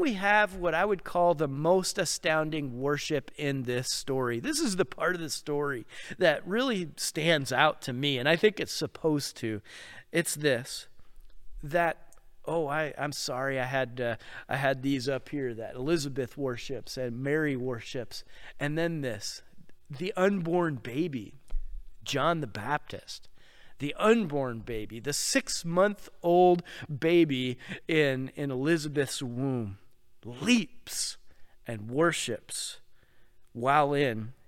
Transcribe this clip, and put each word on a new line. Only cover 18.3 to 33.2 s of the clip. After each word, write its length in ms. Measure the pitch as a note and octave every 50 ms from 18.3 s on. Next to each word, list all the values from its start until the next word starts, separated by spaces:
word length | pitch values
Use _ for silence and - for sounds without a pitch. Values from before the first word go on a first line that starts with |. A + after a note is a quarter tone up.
| - - - - - -
and 180 | C#3+ D3 D3+
then 240 | D#3+ E3 E3+ E3 D#3
this, 420 | C#3 B2 A2 G#2 - - - - - - - - - - - - - -
the 240 | D3+ C3 F3+ F#3+ -
unborn 640 | F#3 F#3 G3+ G3+ G3 E3 E3 E3+ F3+ F3 D#3+ C#3+ A#2+ G#2
baby, 520 | A#2+ A#2+ C#3 F3 F3 C#3 A#2+ G2 - - - - - - - - - - - - - - - -
John 380 | - - C3 C3+ E3 E3+ D#3+
the 80 | D3+ A2+
Baptist. 800 | F#2 G#2+ G#2+ B2 D3 D3+ - - - - - - - - - - - - - - - - - - - -
The 140 | C3+ C#3+ - -
unborn 640 | F#3 G#3+ A#3 A#3 G#3 D#3 C#3+ C#3+ C3+ B2+ A#2 A2+
baby, 400 | G#2 A2+ A#2 A2 G#2+ G#2 A2 A#2
the 120 | G#2+ C#3 C#3
six-month-old 1500 | - - - - C4+ - - - - - E3 E3 F3+ F#3+ G#3 G3+ - - - - - - F3 F3 F3 F3+ F3+ F3+ F3 - - - - - - D3+
baby 640 | B2 - D#3+ F3 F3 E3 D#3 C3+ B2+ B2+ B2+ B2 - - - F#3+ - - -
in, 420 | E3 D#3 D3+ C#3 C3 C3 C3 C3 -
in 160 | - D3 C#3 C3
Elizabeth's 680 | B2+ C3+ D#3 E3+ D#3+ D3 D3+ C#3 D3 C#3 - - -
womb, 580 | C#3+ B2 A#2+ A#2+ C3 C#3 C3 B2 A2+ G2+ G2 - - - - - - - - - -
leaps 920 | G#2 B2 B2 - G#3+ B3 A#3 F3 - - - - - - - - - - - - - - - - - - - -
and 240 | - A#2 G#2+ G2+ A2
worships 880 | B2 C#3+ E3 F3+ E3+ - - - A2 - - - - - - - - - - - - - - _ - -